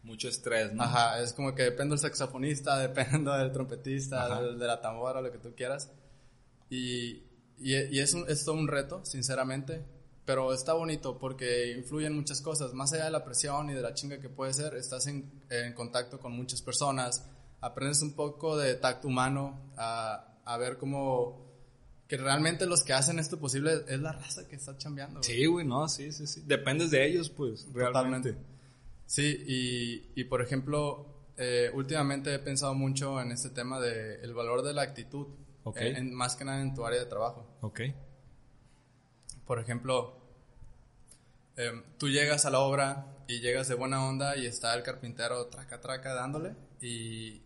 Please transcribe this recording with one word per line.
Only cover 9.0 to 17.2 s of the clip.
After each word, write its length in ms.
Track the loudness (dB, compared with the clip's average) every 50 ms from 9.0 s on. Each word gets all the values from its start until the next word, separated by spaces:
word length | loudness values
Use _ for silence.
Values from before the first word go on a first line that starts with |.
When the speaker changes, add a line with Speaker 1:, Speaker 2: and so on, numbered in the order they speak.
| -8
Speaker 2:
sinceramente, 760 | -8 -6 -4 -2 0 0 0 0 0 0 -2 -4 -4 -6 -8 -8 -12 -16 -18 -20 -20 -20 -10 -2
pero 280 | 0 2 2 4 2 2
está 200 | 0 2 2 2
bonito 440 | 2 2 0 -2 -2 -2 -4 -4 -2
porque 520 | -4 -4 -4 -2 0 2 2 2 2 0 -2
influyen 380 | -4 -6 -4 -2 -2 0 0 0
muchas 260 | 0 -2 -2 -4 -4
cosas. 320 | -4 -2 0 0 -2 -2 -2
Más 180 | 0 0 0 2
allá 120 | 2 0
de 60 | 0
la 120 | 0 -2 -2
presión 460 | -2 -2 -2 0 0 0 -2 -2 -2
y 40 | -2
de 80 | -2
la 120 | -2 -4 -4
chinga 260 | -4 -6 -6 -8 -8
que 100 | -10 -12
puede 240 | -6 -4 -2 -2 0
ser, 220 | 0 -2 -2 -4
estás 320 | -6 -6 -6 -4 -2 -2
en, 240 | -2 -2 -4 -6 -8 -14 -18 -10 -4
en 240 | -2 -2 -2 -2 -6
contacto 460 | -6 -8 0 0 0 0 0 -8 -10
con 120 | -8 -8 -6
muchas 280 | -6 -4 -4 -4 -6
personas, 640 | -4 -2 0 2 2 2 2 2 0 0 -2 -4